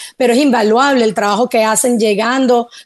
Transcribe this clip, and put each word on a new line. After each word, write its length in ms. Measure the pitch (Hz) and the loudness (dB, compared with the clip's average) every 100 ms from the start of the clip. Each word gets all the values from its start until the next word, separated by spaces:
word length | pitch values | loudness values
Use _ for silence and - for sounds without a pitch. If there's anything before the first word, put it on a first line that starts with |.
| - - | -20 -2
pero 160 | 247 | 0
es 60 | 240 | 2
invaluable 680 | 294 254 214 226 285 269 220 | 2 2 2 2 2 2 0
el 100 | 208 | -2
trabajo 340 | 202 202 247 | -2 -2 0
que 140 | 226 | 0
hacen 340 | 220 214 254 240 | 0 0 0 0
llegando, 720 | 214 202 226 262 254 240 233 - | 0 0 -2 -2 0 0 -2 -12